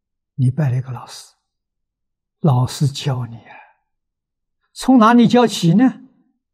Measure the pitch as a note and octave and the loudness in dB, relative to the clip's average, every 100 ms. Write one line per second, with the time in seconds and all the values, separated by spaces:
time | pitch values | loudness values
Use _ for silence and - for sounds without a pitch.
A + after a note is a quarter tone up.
0 | _ _ _ - B2+ B2 C#3+ B2+ B2+ A#2+ | _ _ _ -4 -4 -2 -4 -4 -8 -16
1 | - - - _ _ _ _ _ _ _ | -18 -20 -20 _ _ _ _ _ _ _
2 | _ _ _ _ - B2+ B2 - C#3+ C3+ | _ _ _ _ -2 0 -2 -4 -6 -4
3 | D3 B2 A2+ A#2 - - _ _ _ _ | -8 -8 -10 -16 -20 -20 _ _ _ _
4 | _ _ _ _ _ _ _ - - C4 | _ _ _ _ _ _ _ -8 2 4
5 | G#3+ A#3+ A3+ A#3+ A#3 - E3 G3 B3+ - | 6 4 4 2 0 0 0 2 2 -2
6 | - _ _ _ _ | -20 _ _ _ _